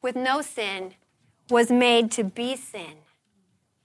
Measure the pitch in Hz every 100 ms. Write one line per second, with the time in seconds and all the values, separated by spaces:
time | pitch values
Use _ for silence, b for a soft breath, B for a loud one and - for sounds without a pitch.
0 | 254 247 262 277 285 - 208 196 185 _
1 | _ _ _ _ - 240 233 247 247 233
2 | 226 - 196 208 240 262 - 208 160 156
3 | 151 _ _ _ _ _ _ _